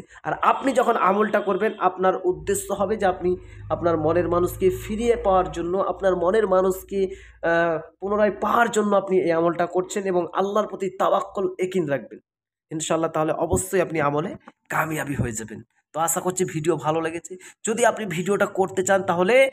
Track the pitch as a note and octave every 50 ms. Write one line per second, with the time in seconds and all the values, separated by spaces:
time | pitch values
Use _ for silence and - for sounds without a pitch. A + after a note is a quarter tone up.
0 | - _ - - - D#3 D3 - D#3+ G#3 A#3 - A#3+ C4+ A#3 B3+ A#3 A#3 A3+ -
1 | D3+ F3+ G3 G#3 G#3+ G3+ G#3 G#3 - G3 F#3+ F3+ G#3+ A3 - - - F#3 F#3 F#3
2 | F#3 F#3 F3+ - - F3+ F#3 D#3 - - G3 F#3+ - - G3 F#3 G3+ F#3+ G#3+ G3
3 | G3+ F#3 F3 - F3 F3+ F3+ F#3 - - - - - - D#3 D#3 E3 E3+ E3 D#3
4 | D3+ D#3 E3 F3 E3+ E3+ E3+ F3 F3+ F3 - - F#3+ F#3 F#3 F#3 - - G#3+ G#3+
5 | A#3+ A#3 A3+ A#3 - G3 F#3+ F#3 F3 D#3 D3+ E3+ E3+ E3+ F3+ G3 - - F3+ -
6 | F#3+ F#3+ F3+ F3+ E3+ F3+ G#3 A3+ G#3+ F#3+ F#3 F#3 F#3+ F#3+ F#3 - - - G3 G3
7 | F#3+ F#3 F#3+ - - - - - - E3 E3+ E3+ E3+ E3+ D#3+ D#3 D#3 - _ -
8 | F#3 G3+ G#3 G#3 G#3+ G#3 G3 - G#3+ G#3 G#3+ A#3 A#3 A3 - G#3+ G#3+ G#3 G3+ G3
9 | F#3+ F#3+ F#3 F#3 C3+ E3+ E3 E3 E3+ F3 D#3+ D#3+ F3 E3+ - F#3 F3+ F#3 - G#3
10 | G3 F#3+ F3+ F3+ E3+ - - F3+ G3 G3+ G#3 G#3+ G3+ - F#3+ F#3 G3 F#3 - -
11 | F#3 E3 F#3+ G3 - - - G3+ F#3+ F#3 - - F#3 F#3 F#3 F#3+ D#3+ C#3+ C#3 B2
12 | G#2 - G#2+ - _ _ _ _ _ _ _ _ _ - D#3 D#3+ D#3 - E3+ D#3+
13 | E3 D#3+ - D#3 D#3 D#3 - - E3 E3 F#3 F3+ - - G3 F#3 E3 D#3+ D#3+ D#3+
14 | C#3+ C#3+ C#3+ D3 D#3 G#3 D#3 - - - - _ _ - - D3 D#3 D#3+ D#3 D3
15 | C#3 C#3 C#3 B2 B2 A#2+ G#2+ A2 A2 G#2+ G#2+ G#2+ A2 _ _ _ _ _ - D3+
16 | E3 D#3+ - F#3 F3 F#3 F#3 F#3 F#3 C#3 B2 D#3+ D3+ F3 D#3+ D3 D3 D#3 D#3 E3
17 | D#3+ E3 E3 E3+ - - F#3 - - - - _ - G#3 A3+ - A#3 A3 - G3+
18 | G#3+ F#3 D#3+ F3 E3+ F#3+ G3+ F#3 G3+ G3 - F3+ F#3+ F3+ F#3+ G3 F#3 G3 G3 G3
19 | F#3 F#3+ E3+ F3 F#3 G3 B3 C4+ C4+ C4